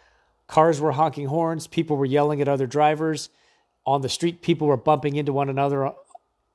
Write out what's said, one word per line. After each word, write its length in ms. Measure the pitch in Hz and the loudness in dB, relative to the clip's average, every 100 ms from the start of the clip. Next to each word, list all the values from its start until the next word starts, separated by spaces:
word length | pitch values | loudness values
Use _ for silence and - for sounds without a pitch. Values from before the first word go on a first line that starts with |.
| _ _ _ _ - | _ _ _ _ -2
Cars 340 | - 160 147 | 4 4 4
were 120 | 151 | 0
honking 340 | 135 160 139 139 | 0 0 -2 -4
horns, 400 | 156 165 165 156 | -2 -2 -4 -6
people 300 | - 160 147 | -4 -2 0
were 100 | 135 | 0
yelling 340 | 139 147 151 | 2 2 0
at 80 | 143 | 0
other 200 | 139 131 | 0 0
drivers. 600 | 139 151 156 160 151 - _ _ _ _ _ | 2 2 2 -2 -4 -8 _ _ _ _ _
On 160 | - 143 | -2 -2
the 80 | 131 | -2
street, 320 | - 170 170 | -2 -4 -2
people 280 | - 170 151 | -2 0 2
were 80 | 131 | 2
bumping 380 | 151 151 147 143 | 2 0 0 -4
into 180 | 143 | -2
one 160 | 139 139 | -2 -2
another 420 | 135 139 139 139 - - - _ _ _ | -2 -2 -2 -4 -6 -16 -20 _ _ _